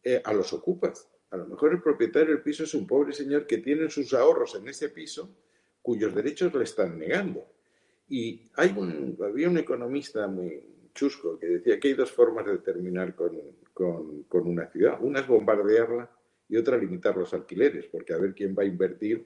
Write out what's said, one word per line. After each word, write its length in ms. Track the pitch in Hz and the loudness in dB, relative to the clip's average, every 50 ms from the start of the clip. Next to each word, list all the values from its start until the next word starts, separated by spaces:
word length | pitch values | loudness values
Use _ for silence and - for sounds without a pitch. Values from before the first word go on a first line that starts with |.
| _ | _
eh, 180 | 127 123 123 - | 0 0 0 2
a 80 | 104 107 | 0 0
los 200 | 98 - - - | 0 0 0 -4
ocupas? 560 | - - 180 180 180 - - - - - _ _ _ _ _ | -4 -2 -2 0 0 -2 -4 -4 -8 -16 _ _ _ _ _
A 60 | 95 | -10
lo 100 | 92 - | -10 -10
mejor 260 | - 104 - 147 156 170 | -10 -2 2 2 4 4
el 80 | 175 | 4
propietario 540 | - 156 143 - 175 165 - 160 156 156 147 | 2 0 2 2 0 2 4 4 4 4 2
del 80 | 143 - | 0 0
piso 200 | 147 143 - 156 | -4 -4 -4 -6
es 120 | - - | -4 -4
un 100 | 131 92 | -4 -2
pobre 280 | - 123 143 143 147 139 | 2 2 2 2 0 -2
señor 340 | - 139 139 143 147 147 | -6 -4 -2 -2 -2 0
que 100 | - 117 | 0 -2
tiene 320 | 101 - 127 147 156 160 151 | -2 0 -2 0 0 0 -2
sus 240 | - 147 131 - 135 | -2 -4 -2 0 2
ahorros 400 | 117 131 160 160 143 117 - 110 | 6 6 6 6 4 0 -2 -6
en 140 | 95 104 | -10 -12
ese 220 | 135 139 - 151 143 | -12 -8 -8 -8 -8
piso, 460 | - 165 156 - - 147 - - _ _ _ _ _ _ _ _ _ _ | -8 -12 -14 -14 -12 -12 -14 -14 _ _ _ _ _ _ _ _ _ _
cuyos 320 | - 123 117 101 110 101 90 | -4 -4 -2 0 0 0 0
derechos 400 | 104 104 147 147 - 180 170 147 | 0 -2 -2 -2 0 -2 0 0
le 120 | 131 110 | 0 -2
están 340 | - - 107 95 87 82 80 | -2 0 -2 -2 -2 -2 -6
negando. 480 | 78 92 143 196 196 147 90 - - - _ _ _ _ _ _ _ _ _ _ _ | -4 -2 -2 -2 -2 -4 -6 -8 -12 -16 _ _ _ _ _ _ _ _ _ _ _
Y 440 | _ 139 123 113 117 - - - _ _ | _ -6 -6 -6 -6 -8 -12 -18 _ _
hay 160 | 139 170 190 196 | 2 2 2 2
un, 400 | 202 190 175 160 147 135 - - - 98 | 0 -4 -4 -4 -4 -6 -6 -6 -4 -6
había 260 | 101 107 139 160 180 | -4 -2 0 2 2
un 80 | 175 | 2
economista 720 | 160 - - 131 120 120 123 135 143 139 - - 110 104 | 2 0 -2 -4 -4 -4 -4 -4 -6 -6 -6 -6 -4 -4
muy 340 | 92 95 92 90 85 76 69 57 - - _ _ _ _ | -4 -4 -6 -6 -8 -8 -12 -16 -20 -20 _ _ _ _
chusco 460 | - 139 139 - - - 85 80 - | -2 -2 -2 -2 -2 -6 -6 -6 -4
que 80 | 85 | -2
decía 320 | 85 87 87 - 120 104 - | -2 -2 2 2 2 2 4
que 80 | - | 2
hay 60 | 139 135 | 2 2
dos 160 | 131 123 - | 2 0 0
formas 340 | - - 120 113 113 113 95 | 4 4 4 4 4 0 -2
de 140 | 101 95 87 | -2 -2 -2
terminar 560 | - 95 85 87 90 90 90 92 92 92 - | -2 -4 -4 -4 -4 -4 -2 -2 -2 -4 -4
con, 160 | - 85 82 82 78 73 69 - _ _ _ _ | -4 -4 -4 -4 -6 -12 -16 -20 _ _ _ _
con, 500 | - 92 87 82 82 78 78 73 73 - | -2 0 0 0 -4 -8 -10 -12 -14 -8
con 240 | _ - 90 82 | _ 0 0 0
una 200 | 85 87 85 80 | 0 -2 -4 -6
ciudad. 320 | - - 85 98 - - - | -6 0 2 2 2 2 0
Una 200 | 117 139 143 135 | -2 -2 -2 -2
es 60 | 131 | 2
bombardearla 800 | 131 120 107 101 110 107 104 98 104 110 113 117 113 120 120 123 - _ _ _ _ _ _ _ | 4 4 4 6 4 2 2 4 4 4 4 4 2 -2 -4 -6 -10 _ _ _ _ _ _ _
y 80 | - 104 | -2 0
otra 220 | 117 113 135 127 | 0 2 2 2
limitar 400 | 113 98 87 90 87 - 104 95 | 2 0 -2 -6 -2 -2 0 0
los 160 | 92 85 - - | 0 -2 -4 -4
alquileres, 540 | - - - 180 95 131 143 - - - | -8 -8 -6 2 4 4 4 4 0 -8
porque 260 | - - - - - 82 | -8 -10 -10 -6 -4 -2
a 40 | |
ver 180 | 82 95 95 95 | 0 0 -2 -2
quién 200 | - 101 95 95 | -2 -4 -2 0
va 60 | 101 | 0
a 60 | 98 | 0
invertir 580 | 98 90 90 95 90 90 - 107 107 113 110 - | 0 2 0 0 0 0 -4 -2 -2 -2 -4 -6